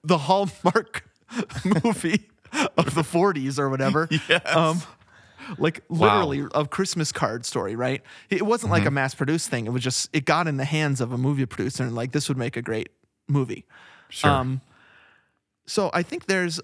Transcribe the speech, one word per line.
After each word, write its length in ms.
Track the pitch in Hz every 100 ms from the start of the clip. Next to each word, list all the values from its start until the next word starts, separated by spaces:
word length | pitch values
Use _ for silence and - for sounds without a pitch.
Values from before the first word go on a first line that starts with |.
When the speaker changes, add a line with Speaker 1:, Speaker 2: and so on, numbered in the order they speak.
Speaker 1:
the 140 | 151 175
Hallmark 840 | 139 190 202 - 185 185 190 - - _ _ 240
<laughs> 440 | - - 185 190
movie 440 | 233 208 170 196 - _ - 214 262 -
of 180 | 147
the 80 | 156
forties 540 | 160 170 196 160 135 135
or 100 | 139
whatever. 400 | 135 135 135 160 160
Speaker 2:
<laughs> 100 | -
Yes. 260 | 170 -
Speaker 1:
Um, 260 | 170 165 170 151 - _ - - - 277 185
like, 240 | 160 165 _
Speaker 2:
Wow. 320 | 165 214 208 165
Speaker 1:
literally 220 | 139 143
a 100 | - 147
Christmas 440 | - 190 175 151
card 340 | - 120 113
story, 300 | 117 127 98
right? 280 | 113 127 131 - - -
It 160 | 190 202
wasn't 240 | 233 214
like 120 | 175
a 40 | 151
Speaker 2:
Mm-hmm. 80 |
Speaker 1:
mass-produced 560 | 139 131 - 135 160 -
thing. 160 | 123 110
It 40 |
was 100 | 123
just, 260 | 127 123 -
it 120 | 156
got 220 | 135 156 170
in 100 | 139
the 80 |
hands 360 | 139 156 151 135
of 120 | 123
a 60 | 127
movie 260 | 131 139 131
producer 360 | - 113 -
and, 120 | 127 117
like, 160 | 123
this 160 | 147 -
would 100 | 131
make 180 | 120 123
a 60 |
great 280 | 117 113 - _ _ _ -
movie. 380 | 143 127 - - - - - _
Speaker 2:
Sure. 220 | - 147
Speaker 1:
Um, 300 | 139 127 131 _ _ _ - _ _ _ _ _ _ -
so 240 | - 196
I 100 | 170
think 220 | 170 339 -
there's 340 | 190 175 165